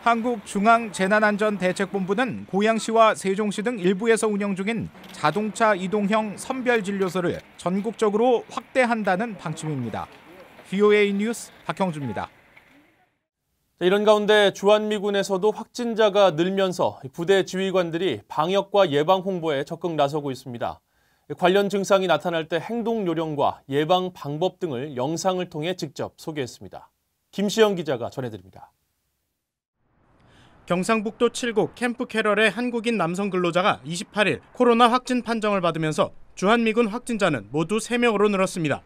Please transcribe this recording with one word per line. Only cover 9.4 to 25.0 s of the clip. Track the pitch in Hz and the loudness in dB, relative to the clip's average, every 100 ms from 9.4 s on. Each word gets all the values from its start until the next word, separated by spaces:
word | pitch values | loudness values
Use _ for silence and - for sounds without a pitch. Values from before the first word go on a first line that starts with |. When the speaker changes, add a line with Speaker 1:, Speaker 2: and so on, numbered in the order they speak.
| 170 143 156 143 117 101 80 - - - - - - | -10 -8 -6 -4 -6 -8 -10 -16 -20 -20 -20 -20 -6
Speaker 1:
비오에이 | 190 208 208 202 | 2 4 6 4
뉴스 | 196 214 233 - - - | 0 -2 -4 -10 -16 -10
박형주입니다. | 160 190 151 135 98 87 _ _ _ _ _ _ _ _ _ _ _ _ _ _ _ | -4 -2 -2 -6 -6 -8 _ _ _ _ _ _ _ _ _ _ _ _ _ _ _
Speaker 2:
자, | 175 | 2
이런 | 202 | 4
가운데 | 214 214 208 214 202 | 6 4 6 6 6
주한미군에서도 | 185 196 214 214 214 202 202 196 196 208 | 4 4 4 4 -2 -2 -2 -2 0 0
확진자가 | 208 220 - 240 220 220 196 190 | -2 -10 -6 -6 2 2 6 4
늘면서 | 151 175 196 190 180 127 - 131 | 4 0 0 -2 0 -2 -4 -16
부대 | - 170 196 185 | -8 2 2 2
지휘관들이 | 185 190 185 170 160 185 107 - | -2 -2 0 -2 -2 -2 -4 -8
방역과 | - 160 196 196 202 190 | -4 0 0 0 2 2
예방 | 139 156 190 | 2 2 2
홍보에 | 190 185 160 139 | 0 -4 -2 -2
적극 | 143 160 180 | -4 -6 -6
나서고 | 160 139 151 143 | 0 0 0 -6
있습니다. | 123 135 120 110 80 _ _ _ _ _ 147 | -10 -10 -8 -8 -10 _ _ _ _ _ -2
관련 | 180 190 202 | 2 2 2
증상이 | 196 190 196 190 | -2 2 2 2
나타날 | 156 180 165 160 | 0 0 -4 -2
때 | 170 | -4
행동 | - 233 226 226 185 | -4 -6 -4 -2 -2
요령과 | 160 160 143 117 - - | -2 -4 0 0 -2 -4
예방 | 139 156 180 185 | -2 2 2 0
방법 | 180 147 151 180 - | -8 -10 -2 -4 -4
등을 | 180 120 147 | -6 -6 -6
영상을 | 123 | -4